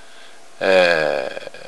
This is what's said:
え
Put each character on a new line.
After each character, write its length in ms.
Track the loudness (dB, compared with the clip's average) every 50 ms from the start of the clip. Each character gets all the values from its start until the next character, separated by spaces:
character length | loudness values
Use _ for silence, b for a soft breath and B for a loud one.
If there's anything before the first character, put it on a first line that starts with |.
| b b b b b b b b b -20 -10 -4
え 920 | 0 2 4 4 4 4 2 2 0 -2 -2 -4 -6 -8 -10 -12 -14 -16 -18 -18 -18